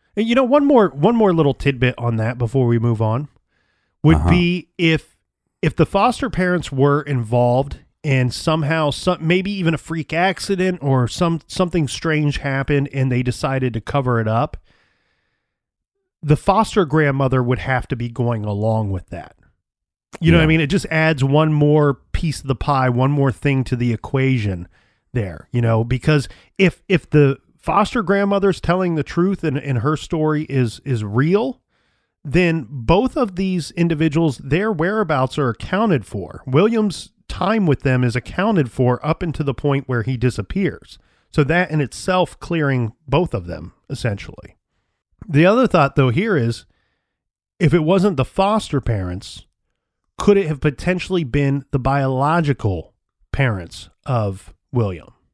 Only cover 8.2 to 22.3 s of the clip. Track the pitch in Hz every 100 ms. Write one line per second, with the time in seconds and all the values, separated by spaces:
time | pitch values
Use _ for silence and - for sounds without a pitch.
8.2 | 127 - - 160 143 160 151 - - 170
9.2 | 160 185 190 202 160 151 - 165 - 160
10.2 | 190 - - 190 185 180 139 131 120 -
11.2 | 175 165 - - 180 175 143 - 165 156
12.2 | 147 - 143 135 139 143 139 139 131 123
13.2 | 123 - 139 135 127 113 - 143 127 117
14.2 | 110 113 151 - _ _ _ _ _ _
15.2 | _ _ _ _ _ _ _ _ _ -
16.2 | 147 147 - 196 214 214 160 156 147 135
17.2 | 135 131 123 127 - 127 - 120 120 117
18.2 | 120 113 104 101 110 110 104 92 - 95
19.2 | - _ _ _ _ _ _ _ _ -
20.2 | 165 170 160 160 143 180 - 160 160 147
21.2 | 135 143 156 151 147 151 147 135 _ -
22.2 | 165